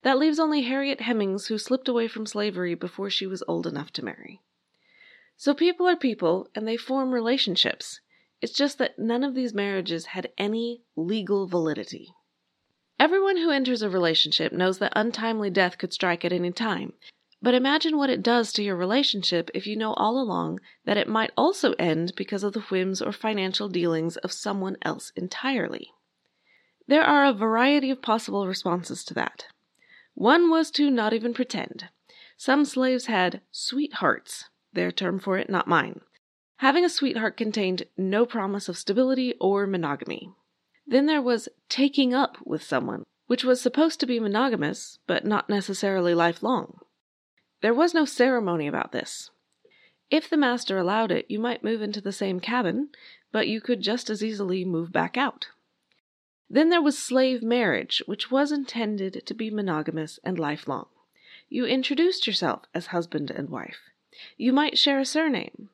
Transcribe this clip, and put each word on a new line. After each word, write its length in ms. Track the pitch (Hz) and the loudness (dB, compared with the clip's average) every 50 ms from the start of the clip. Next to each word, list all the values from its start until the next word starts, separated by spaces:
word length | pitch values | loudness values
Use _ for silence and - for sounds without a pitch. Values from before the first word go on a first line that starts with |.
| _ | _
That 140 | - 269 262 | 2 2 4
leaves 220 | 302 320 302 302 | 4 2 2 2
only 240 | 320 311 302 294 254 | 0 2 2 0 0
Harriet 360 | 233 262 269 277 277 269 - | 0 -2 -2 -2 -2 -4 -4
Hemings, 480 | 226 226 240 220 202 190 190 202 196 - | -2 -2 0 0 0 0 -2 -4 -4 -4
who 100 | 220 214 | -6 -6
slipped 300 | - - 247 262 262 - | -2 -2 -2 -2 0 0
away 220 | 247 233 226 226 | 0 0 0 -2
from 160 | - 220 220 | -4 -8 -10
slavery 500 | 214 - 208 208 208 196 180 180 175 170 | -6 -4 -2 -2 -2 -2 -2 -2 -2 -2
before 340 | 170 - 180 - - 196 202 | -4 -6 -10 -8 -8 -8 -4
she 160 | 190 - 196 | -4 -4 -4
was 200 | 190 190 175 - - | -4 -6 -8 -4 -4
old 180 | 165 170 170 | -4 -2 -2
enough 260 | 170 143 147 143 - | -4 -6 -8 -10 -10
to 120 | _ - 131 | _ -10 -8
marry. 380 | 104 - - - - - - _ _ _ _ _ _ _ _ _ _ _ _ - - - - _ _ _ _ | -8 -10 -12 -16 -20 -20 -20 _ _ _ _ _ _ _ _ _ _ _ _ -20 -20 -20 -20 _ _ _ _
So 160 | - 285 285 | 0 0 2
people 320 | 285 330 349 359 349 359 | 4 2 2 2 2 2
are 120 | 359 349 349 | 2 2 2
people, 500 | - 254 214 - 185 160 170 190 185 - _ | 2 -2 -2 2 2 2 2 2 -2 -6 _
and 100 | 208 214 | -8 -4
they 120 | 220 226 233 | -4 -4 -6
form 340 | - - 262 269 262 254 | -4 -4 -2 -2 0 0
relationships. 880 | 254 240 226 226 254 269 - 208 170 - - - - - - - - - _ _ _ _ _ _ _ _ | 0 0 2 2 2 2 0 0 0 0 0 0 0 -4 -8 -16 -16 -18 _ _ _ _ _ _ _ _
It's 120 | - 226 - | -8 -6 0
just 240 | - 277 285 277 - | 0 0 0 0 -2
that 200 | 262 - - - | -4 -4 -2 -4
none 240 | 202 226 233 240 | -4 -2 0 0
of 140 | 269 285 247 | 0 -2 -2
these 180 | 262 254 240 214 | -2 -4 -2 -2
marriages 520 | 202 202 202 196 190 175 170 170 165 160 | -2 -2 -2 -2 -4 -2 -2 -6 -6 -6
had 240 | - - 190 175 - _ - | -8 -10 -8 -8 -8 _ -4
any 460 | 196 208 214 226 233 233 240 233 _ _ _ | -4 -2 -2 -2 -4 -4 -6 -10 _ _ _
legal 500 | - 160 175 214 220 196 175 202 196 196 | -6 -2 -2 -2 -2 0 0 0 0 0
validity. 680 | 180 175 180 160 160 147 - 98 - - - - - _ _ _ _ _ _ _ _ _ _ _ _ _ _ _ _ _ _ | 0 0 0 0 0 -2 -4 -6 -10 -12 -16 -16 -20 _ _ _ _ _ _ _ _ _ _ _ _ _ _ _ _ _ _
Everyone 380 | 269 320 349 392 392 392 392 | 4 4 6 4 2 2 2
who 140 | 349 330 339 | 2 2 2
enters 320 | 294 277 262 247 254 233 | 2 2 2 0 -2 -2
a 80 | 214 208 | -2 -2
relationship 640 | 180 185 175 165 165 - - 151 - - 156 - - | 0 2 2 2 4 2 2 2 0 0 0 0 0
knows 240 | - 185 185 190 185 | 2 2 0 2 0
that 160 | 202 - - | -2 0 0
untimely 540 | - 214 233 226 - 220 226 226 220 208 202 | 0 0 0 -2 -4 -4 -2 -2 -2 -4 0
death 280 | 180 196 185 180 - _ | 2 2 2 2 0 _
could 140 | - 175 | -8 -8
strike 320 | - - - 180 170 170 - | -4 -2 0 0 0 0 0
at 80 | 175 | -2
any 200 | 180 175 175 175 | -2 0 -2 -2
time. 420 | 180 - 226 226 190 175 - - - _ _ - _ _ _ _ _ _ | -2 -2 -2 -2 -2 -4 -6 -8 -12 _ _ -20 _ _ _ _ _ _
But 120 | - 240 247 | 2 4 4
imagine 440 | 254 254 269 285 311 - 330 311 294 | 4 4 4 2 2 2 2 0 2
what 120 | 277 269 | 2 2
it 140 | 254 - 185 | 0 0 2
does 300 | 233 233 240 226 214 - | 2 4 4 2 0 -2
to 100 | - 208 | -2 -2
your 140 | 202 190 170 | -2 -2 -2
relationship 720 | 180 185 214 269 277 - - 202 175 - 180 170 165 - - | 0 2 2 2 2 0 -2 -2 -2 0 0 0 -2 -2 -6
if 140 | 190 190 202 | -8 -6 -6
you 80 | 214 | -4
know 180 | 214 220 220 - | -4 -2 -2 0
all 260 | - - 214 233 262 | 0 0 0 2 0
along 380 | 269 220 185 175 170 160 170 190 _ - - _ _ | -2 -2 -2 -2 -2 -4 -6 -8 _ -16 -20 _ _
that 100 | - 208 | -2 0
it 140 | 208 - - | 0 0 0
might 220 | 214 220 220 - - | 0 0 0 0 0
also 380 | - 233 320 403 - - 240 - | 2 2 2 2 2 2 0 2
end 400 | - 170 170 156 160 165 180 - | 2 0 0 2 0 0 -4 -4
because 300 | - 196 - - 196 196 | -6 -6 -6 -4 -4 -4
of 80 | 208 196 | -2 -4
the 80 | 226 | -4
whims 400 | 202 - 196 185 185 190 190 190 | -6 -2 -2 0 0 0 -2 -4
or 100 | - - | -4 -6
financial 560 | 202 - - 220 220 202 190 185 190 - 208 202 | -6 -4 -4 -2 -2 0 -2 -2 -2 -4 -4 -2
dealings 480 | 180 180 170 170 165 160 160 170 165 | -2 0 0 2 2 0 0 -2 -4
of 160 | - - 190 | -4 -6 -6
someone 460 | - - - 208 196 196 185 190 190 - - | -6 -4 -6 -4 -4 -2 -4 -4 -6 -4 -4
else 280 | - 156 - - - _ - | -6 -6 -6 -10 -12 _ -8
entirely. 720 | 180 180 - - - 262 269 240 - - - - - - _ _ _ _ _ _ _ _ _ _ _ _ _ _ _ _ _ _ _ - | -8 -8 -8 -4 -4 -2 0 0 -2 -4 -6 -10 -12 -16 _ _ _ _ _ _ _ _ _ _ _ _ _ _ _ _ _ _ _ 4
There 160 | 269 302 320 | 6 6 8
are 220 | - 294 285 277 | 8 6 8 8
a 80 | 277 254 | 6 4
variety 580 | 196 214 220 220 226 247 269 285 294 269 262 | 4 2 2 4 4 4 6 6 4 4 0
of 100 | 269 262 | -2 -2
possible 460 | - - 214 226 220 - 196 202 202 185 | 0 0 0 0 0 -2 -2 -2 -2 -2
responses 560 | 185 - - 185 175 185 170 - - 175 - | -4 -2 -2 -2 -2 -2 -2 -6 -10 -10 -10
to 100 | - 165 | -8 -6
that. 320 | - - - - - - - _ _ _ _ _ _ _ _ - - _ _ _ | -4 -6 -6 -6 -12 -20 -20 _ _ _ _ _ _ _ _ -20 -20 _ _ _
One 360 | - 185 220 294 339 349 330 | 0 4 6 6 8 8 6
was 220 | 320 320 320 320 | 6 4 2 0
to 180 | - - 294 285 | 2 2 2 4
not 220 | 269 233 214 214 | 4 2 2 2
even 220 | 220 226 214 240 233 | 0 0 -2 -2 -2
pretend. 560 | - 254 247 - 190 - - - - - - _ _ _ _ - - - - _ _ | -2 -4 -4 -2 -8 -8 -8 -12 -18 -18 -20 _ _ _ _ -20 -20 -20 -20 _ _
Some 260 | - - 262 285 294 | 0 2 4 4 4
slaves 440 | 277 - 254 254 254 254 247 254 - | 2 2 0 2 2 2 0 0 0
had 340 | 220 190 185 180 - - _ _ | 2 2 2 2 0 -4 _ _
sweethearts, 960 | - - - - 247 269 302 - - - - 151 - - _ - - - - - _ _ _ _ | -12 -8 -8 -4 -2 -2 -4 -4 -4 0 2 2 2 2 _ -16 -16 -16 -16 -20 _ _ _ _
their 200 | _ 175 180 180 | _ -4 -2 -2
term 280 | 175 - 196 180 180 190 | -2 -2 -2 -2 -2 -2
for 180 | - 196 185 190 | -2 -2 -2 -2
it, 120 | - - | -2 -2
not 200 | 196 180 - - | -2 -2 0 2
mine. 320 | 170 160 139 - - - _ _ _ _ _ _ _ _ _ _ _ _ | 2 2 2 0 -6 -14 _ _ _ _ _ _ _ _ _ _ _ _
Having 260 | 262 269 285 339 359 | 2 2 4 4 2
a 60 | 349 | 2
sweetheart 480 | - - 294 262 - 226 220 220 - - | 0 0 -2 0 0 0 -2 -2 -2 -2
contained 460 | 233 214 208 220 202 185 185 175 175 _ _ - | -6 -4 -2 0 0 0 0 -2 -6 _ _ -4
no 280 | 190 190 190 208 240 | -2 0 4 2 2
promise 420 | 240 - 233 190 196 202 202 190 - | 2 2 -4 -2 -2 -4 -4 -6 -8
of 100 | 170 - | -10 -8
stability 560 | - - 202 226 262 254 269 262 254 247 233 - | -4 -2 2 2 4 4 2 0 0 -2 -2 0
or 260 | - 190 196 196 202 | 2 2 2 2 0
monogamy. 640 | 196 196 180 165 147 143 139 - - - - - 180 - _ _ _ _ _ _ _ _ _ _ | 0 0 -2 -2 -2 -4 -4 -6 -10 -10 -10 -10 -16 -20 _ _ _ _ _ _ _ _ _ _
Then 200 | 294 240 262 277 | 2 4 4 4
there 160 | 302 311 294 | 4 2 2
was 260 | 262 247 240 220 - - _ _ _ _ | 2 2 0 0 -2 -8 _ _ _ _
taking 440 | - - 269 277 277 - 269 254 247 | 0 2 2 2 4 4 2 4 4
up 240 | 262 277 - - - - | 2 2 0 -2 -10 -8
with 160 | - - 151 | -6 -6 -6
someone, 420 | - - - 131 - - 113 - - _ _ _ _ _ | -4 -2 -2 -2 -2 -2 -6 -8 -10 _ _ _ _ _
which 180 | 240 254 - | -2 0 4
was 160 | 254 254 247 | 2 2 2
supposed 400 | - 247 240 285 311 330 311 - | 2 0 2 4 2 2 2 -2
to 40 | - | -2
be 140 | 247 247 233 | -2 0 0
monogamous, 800 | 220 208 202 214 254 269 226 180 151 147 170 - - - - _ _ - | 0 0 2 2 2 2 2 0 -2 -2 -4 -6 -10 -16 -18 _ _ -2
but 180 | 175 - - | -2 0 2
not 240 | 208 214 202 - - | 0 0 0 0 0
necessarily 640 | 208 202 185 - 196 - - 196 196 190 175 175 170 | -2 -2 -2 -4 -6 -2 -2 0 2 2 4 4 4
lifelong. 640 | 170 170 170 170 - - 220 254 208 - - - - - _ _ _ _ _ _ _ _ _ _ _ _ _ _ _ | 4 4 2 2 0 -2 0 0 0 -2 -6 -14 -20 -20 _ _ _ _ _ _ _ _ _ _ _ _ _ _ _
There 120 | - 214 233 | 2 2 4
was 200 | 247 330 349 339 | 4 4 4 4
no 100 | 330 302 | 2 2
ceremony 640 | 254 - - 240 262 254 240 214 185 170 165 151 143 | 2 4 2 4 4 4 2 0 0 -2 -2 -2 -2
about 240 | - - - - | -2 -4 -4 -4
this. 380 | - 107 - - - - - - _ _ _ _ _ _ _ _ _ _ _ _ _ _ _ _ | -4 -6 -6 -6 -10 -14 -16 -18 _ _ _ _ _ _ _ _ _ _ _ _ _ _ _ _
If 200 | - 311 311 - | 2 2 2 2
the 60 | - | 2
master 420 | 302 294 247 240 240 240 - 190 190 | 2 4 4 2 0 -2 -2 -2 0
allowed 340 | 175 175 202 220 226 202 | 0 2 2 0 0 0
it, 140 | 175 - - _ | 0 -2 -2 _
you 100 | - 208 | -6 -4
might 240 | 226 247 240 - - | -2 -4 -4 -2 -2
move 180 | 208 226 220 | -2 -2 -2
into 200 | 214 208 208 208 | -4 -4 -6 -6
the 100 | 196 208 | -6 -8
same 300 | 190 - 202 196 185 180 | -6 -4 -2 -2 -2 -4
cabin, 480 | - - 233 254 233 170 - 226 294 294 - - - - - _ _ _ | -4 -2 -2 0 0 0 0 0 -4 -4 -8 -20 -20 -20 -20 _ _ _
but 160 | - 220 226 - | -2 -2 0 0
you 140 | 214 220 | -2 -4
could 180 | - - 247 196 | -2 -2 -2 -2
just 300 | 170 190 220 247 - - | 0 -2 -4 -4 -4 -6
as 120 | 214 196 | -4 -4
easily 440 | 208 220 220 196 202 185 180 190 180 | -4 -4 -4 -4 -4 -2 -2 -2 -2
move 260 | 185 175 160 170 170 | -2 -2 -2 -4 -2
back 240 | 185 - 165 175 - | -2 -2 -2 0 0
out. 320 | 247 277 262 - - - - _ _ _ _ _ _ _ _ _ _ _ _ _ _ _ _ _ _ _ _ | -2 -2 -2 -4 -8 -16 -18 _ _ _ _ _ _ _ _ _ _ _ _ _ _ _ _ _ _ _ _
Then 200 | - 247 311 330 | 2 4 4 6
there 120 | 349 339 | 4 4
was 160 | 302 294 277 - | 4 2 0 0
slave 440 | - - 247 262 262 262 254 240 | -4 0 2 4 4 4 2 0
marriage, 640 | 226 226 240 247 233 190 139 95 69 - - - - - | 0 0 2 2 2 2 2 0 -2 -2 -4 -6 -4 -4
which 220 | 196 202 - - | -6 -8 -4 0
was 220 | 254 269 285 285 | 2 2 2 2
intended 760 | 294 285 269 - - 233 233 214 214 202 190 190 185 - - | 0 -4 -4 -6 -4 -4 -4 -2 -2 -4 -4 -6 -6 -10 -10
to 80 | - 208 | -10 -8
be 160 | 220 226 220 | -6 -6 -6
monogamous 680 | 214 214 202 190 160 151 151 160 160 160 156 156 - - | -4 -4 -2 -2 -2 -2 -4 -4 -4 -6 -6 -8 -10 -10
and 160 | _ 170 185 165 | _ -6 -4 -2
lifelong. 500 | 160 147 151 151 - - 135 120 - _ _ _ _ _ _ _ _ - - - _ _ | -2 -4 -4 -6 -6 -6 -8 -8 -8 _ _ _ _ _ _ _ _ -20 -20 -20 _ _
You 180 | - 233 247 | -4 -2 0
introduced 640 | - - 262 262 - 285 254 330 359 370 - - 240 | 0 0 0 0 -2 0 2 2 2 2 0 -2 -2
yourself 360 | 196 - 185 151 110 - - _ _ | -2 0 0 -2 -2 -4 -6 _ _
as 140 | 170 175 - | -8 -6 -2
husband 440 | 185 175 170 - - 151 147 - | -4 -4 -4 -2 -4 -6 -4 -4
and 180 | - - 143 - | -6 -8 -8 -8
wife. 280 | - 117 - - - - _ _ _ _ _ _ _ - - - _ _ | -8 -10 -10 -12 -14 -18 _ _ _ _ _ _ _ -20 -20 -20 _ _
You 160 | - 247 262 | 0 2 4
might 240 | 269 302 294 - - | 4 2 2 2 2
share 220 | - 285 277 269 | 4 4 4 2
a 60 | 269 | 2
surname. 640 | 262 - 302 320 311 262 190 - - _ - - - | 0 0 2 2 2 0 0 -4 -8 _ -18 -20 -20